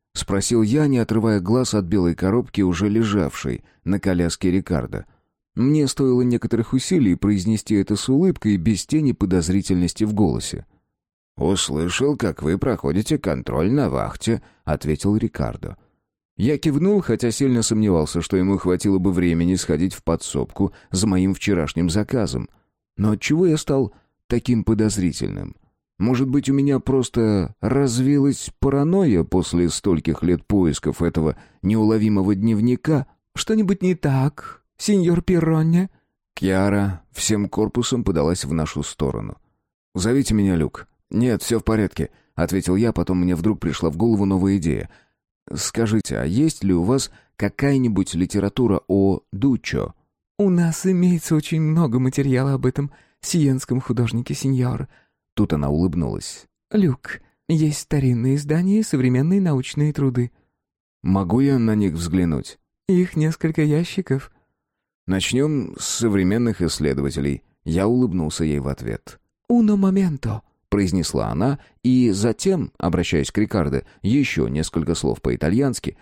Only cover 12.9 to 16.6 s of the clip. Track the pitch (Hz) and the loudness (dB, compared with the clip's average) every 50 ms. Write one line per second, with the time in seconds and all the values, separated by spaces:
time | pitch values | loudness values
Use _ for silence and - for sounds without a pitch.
12.9 | 73 92 110 - 156 147 - 95 76 64 - - 57 67 80 95 123 147 139 90 | -2 -2 0 0 -2 -2 -2 -2 -4 -4 -4 -4 -2 -2 0 0 2 0 0 0
13.9 | 67 64 53 - - - - - 113 - - - _ _ _ - 76 71 - - | -2 -2 -4 -4 -6 -6 -4 -2 -2 -4 -4 -10 _ _ _ -4 -4 -4 -2 -4
14.9 | 78 73 - 98 104 110 - 110 - - 65 57 55 - - - - - _ _ | -4 -2 0 0 0 0 0 -2 -4 -4 -6 -6 -6 -8 -12 -14 -14 -14 _ _
15.9 | _ _ _ _ _ _ _ _ _ - 95 123 151 139 | _ _ _ _ _ _ _ _ _ -2 0 0 0 0